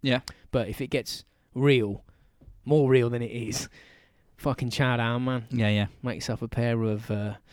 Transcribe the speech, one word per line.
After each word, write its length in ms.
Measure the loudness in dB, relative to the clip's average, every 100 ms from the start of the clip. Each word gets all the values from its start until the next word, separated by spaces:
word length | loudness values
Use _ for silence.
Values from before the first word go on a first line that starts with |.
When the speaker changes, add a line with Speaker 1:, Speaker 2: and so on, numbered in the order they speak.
Speaker 1:
Yeah. 160 | 0 0 -2 -18 -4
Speaker 2:
But 160 | -2 -2
if 120 | -4
it 80 | -4
gets 340 | -4 -4 -10 -14 _ _ 0
real, 480 | 4 4 2 -4 -12 -20 _ _ -20 -10
more 240 | 0 4 6
real 180 | 6 4
than 140 | 0
it 80 | -6
is, 380 | -6 -6 -6 -8 -16 -20 -20 _ _ _ -6
fucking 340 | -4 -2 -2
chow 280 | 0 2 2
down, 280 | 0 0 -2
man. 200 | -4 -4
Speaker 1:
Yeah, 200 | 0 2
yeah. 180 | 2 0 -4
Speaker 2:
Make 120 | -8 -6
yourself 280 | -6 -6
a 40 | -4
pair 360 | -2 0 2
of, 260 | 0 -2 -4
uh, 260 | -4 -4 -8 _